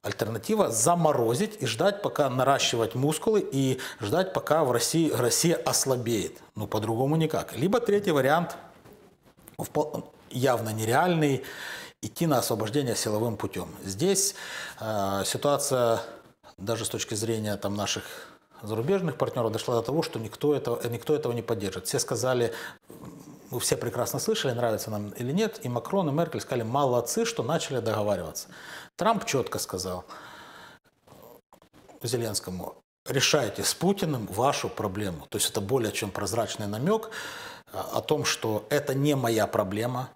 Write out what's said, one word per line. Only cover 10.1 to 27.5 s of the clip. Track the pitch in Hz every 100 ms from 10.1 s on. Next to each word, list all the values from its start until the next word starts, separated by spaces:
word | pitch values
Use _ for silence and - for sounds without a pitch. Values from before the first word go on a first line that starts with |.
| - -
явно | 131 131 120 110
нереальный — | 110 110 127 180 170 147 131 - - - - - -
идти | - - 170
на | 131
освобождение | - 113 107 135 131 107
силовым | - 107 117 107
путём. | 104 101 85 82
Здесь, | 95 98 170 190 - - - - - -
э, | 113 107 98 98
ситуация | 95 123 143 143 - 127 120 110 - - - _ - -
даже | 98 110
с | 110
точки | 113 -
зрения | 107 113 113 107 101
там | 101 104
наших | 98 - - - - - _ -
зарубежных | 104 110 127 196 175 -
партнёров | 139 - 113
дошла | 107 - 120
до |
того, | 113 147
что | 160 117
никто | 110 - 147
этого, | 139 - 120 120
никто | 117 -
этого | 147 123
не | 120
поддержит. | 107 110 98 92 -
Все | 131
сказали, | - 117 127 123 117 - - - _ - - - - - -
мы | 123
все | - 131
прекрасно | 120 123 113 135
слышали, | 175 220 139
нравится | 117 120 107 -
нам | 104 104 98
или | 123
нет, | 165 220 -
и | 127
Макрон, | 120 - 196 165
и |
Меркель | 143 165 107
сказали, | - 127
«Молодцы, | 110 131 143 123 120 -
что | 226 -
начали | 120